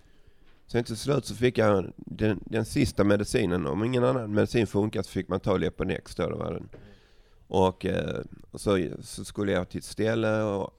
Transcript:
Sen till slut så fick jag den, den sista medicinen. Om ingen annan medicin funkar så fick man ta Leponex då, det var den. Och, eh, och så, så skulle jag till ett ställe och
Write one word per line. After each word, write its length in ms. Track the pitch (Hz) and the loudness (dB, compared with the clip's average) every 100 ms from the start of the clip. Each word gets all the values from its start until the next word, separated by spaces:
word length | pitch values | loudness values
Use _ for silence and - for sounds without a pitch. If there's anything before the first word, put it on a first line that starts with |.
| - - - - - - - | -20 -20 -20 -20 -20 -20 -2
Sen 160 | 117 | -2
till 120 | 120 110 | -2 -4
slut 280 | - 143 | 0 0
så 100 | - | 0
fick 240 | 101 123 117 | 0 2 4
jag 280 | 107 98 87 - | 6 4 2 -8
den, 440 | - 87 107 101 | -12 0 0 0
den 200 | - 113 | -2 -2
sista 400 | 110 151 123 - | 0 2 2 4
medicinen. 640 | 101 104 104 123 95 90 71 | 4 4 2 0 2 0 0
Om 180 | 82 | -2
ingen 200 | 117 127 | 0 2
annan 300 | 123 131 107 | 2 0 0
medicin 320 | 104 107 120 104 | 0 2 2 2
funkar 360 | 101 107 104 | 2 0 -2
så 80 | 92 | -4
fick 180 | 95 90 | -6 -2
man 120 | 92 | -2
ta 160 | 110 92 | 0 2
Leponex 580 | 82 - 90 85 - | 0 -2 -4 -4 -6
då, 140 | - 85 | -4 -4
det 60 | 80 | -4
var 160 | 82 | -6
den. 160 | 85 - - - - _ - _ - - | -8 -10 -18 -20 -20 _ -20 _ -20 -2
Och, 380 | 98 92 - 92 | 2 2 2 -2
eh, 340 | 90 78 - - - - | -2 -4 -6 -10 -16 -16
och 100 | - | -6
så, 280 | 107 98 - - | 0 2 0 -6
så 220 | - - | -12 -14
skulle 280 | 101 - 101 | -10 -6 -2
jag 160 | 92 90 | -2 -2
till 100 | 85 | -8
ett 60 | |
ställe 580 | - - 107 113 110 110 | -10 -4 0 0 0 0
och 300 | 107 101 - | 0 -2 -6